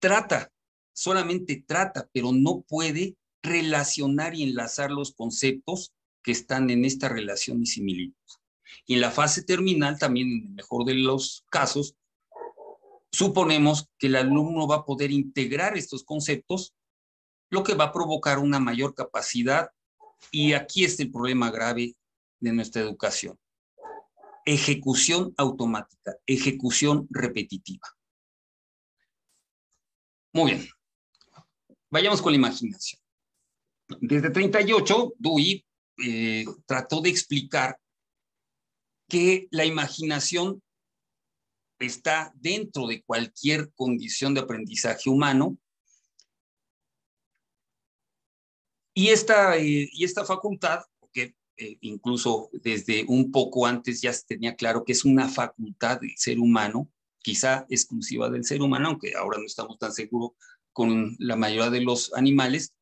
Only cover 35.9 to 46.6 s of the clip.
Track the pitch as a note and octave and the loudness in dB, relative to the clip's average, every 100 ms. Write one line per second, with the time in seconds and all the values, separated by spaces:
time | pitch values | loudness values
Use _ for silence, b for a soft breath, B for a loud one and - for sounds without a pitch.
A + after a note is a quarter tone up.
35.9 | - B2+ A2+ A2+ A2 G#2+ - - C3 B2 | -8 -6 -2 -2 -2 -4 -10 -4 -4 -2
36.9 | D#3 E3+ F3 - C#3+ C#3 D#3 B2+ - _ | 0 0 0 -2 -4 -2 -2 -2 -4 _
37.9 | _ _ _ _ _ _ _ _ _ _ | _ _ _ _ _ _ _ _ _ _
38.9 | _ - F3 F3+ F#3 F#3+ D#3+ D#3+ D#3 C#3+ | _ -4 2 4 4 0 0 0 0 -4
39.9 | - D#3 D3 - F3 F3+ G3 - _ _ | -4 -4 -2 -2 -2 -2 -4 -12 _ _
40.9 | _ _ _ _ _ _ _ _ - B2 | _ _ _ _ _ _ _ _ -10 -10
41.9 | - D#3+ D#3 D#3 C3 C#3 G#3 G#3+ C#3+ A#2+ | -6 -2 -2 -2 -6 -4 -4 -4 -6 -6
42.9 | A2 - A#2 A#2 - C#3+ D#3 D3+ - B2+ | -6 -4 -4 -4 -4 -2 -2 -2 -6 -4
43.9 | A#2 A2+ - C3+ C#3 B2+ A2+ G#2+ - A#2 | -2 -4 -4 -2 -2 -4 -8 -8 -4 -4
44.9 | A2+ C3+ C3+ C#3+ C3 D#3 - _ _ _ | -2 0 2 4 2 0 -2 _ _ _
45.9 | _ _ _ _ _ _ _ | _ _ _ _ _ _ _